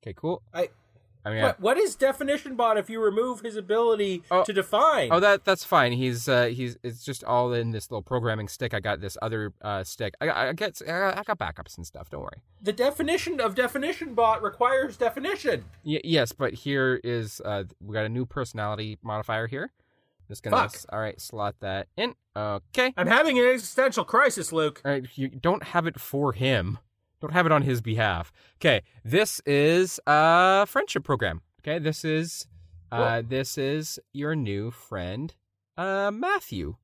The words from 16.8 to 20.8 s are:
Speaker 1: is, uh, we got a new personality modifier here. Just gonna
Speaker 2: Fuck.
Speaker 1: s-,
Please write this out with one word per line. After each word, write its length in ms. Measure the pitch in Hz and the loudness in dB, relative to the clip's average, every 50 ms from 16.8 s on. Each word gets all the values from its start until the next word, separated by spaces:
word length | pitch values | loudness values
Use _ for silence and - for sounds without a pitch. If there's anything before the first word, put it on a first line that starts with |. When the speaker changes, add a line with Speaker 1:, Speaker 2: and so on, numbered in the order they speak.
| 131 131 127 - - | 2 2 2 0 -2
Speaker 1:
is, 380 | 120 120 120 113 107 - - - | -4 -4 -2 -4 -6 -8 -10 -8
uh, 200 | - 104 101 98 87 - _ | -6 -4 -4 -6 -8 -12 _
we 140 | 85 101 107 | -16 -8 -4
got 140 | 110 107 | -4 -4
a 20 | 110 | -2
new 160 | 113 123 127 | -2 -4 -4
personality 720 | 120 - 147 131 117 - - 107 104 107 104 107 107 107 95 _ | -4 -4 -8 -8 -6 -6 -6 -6 -4 -4 -6 -6 -8 -10 -12 _
modifier 460 | 113 107 107 107 - 113 110 113 117 | -6 -6 -6 -4 -4 -4 -4 -2 -4
here. 220 | 123 135 175 262 _ _ _ _ _ _ _ _ _ _ _ _ 104 | -6 -8 -8 -10 _ _ _ _ _ _ _ _ _ _ _ _ -18
Just 100 | - _ | -10 _
gonna 140 | 117 - | 0 2
Speaker 2:
Fuck. 200 | 254 226 - - | 2 2 0 -4
Speaker 1:
s-, 100 | - | -12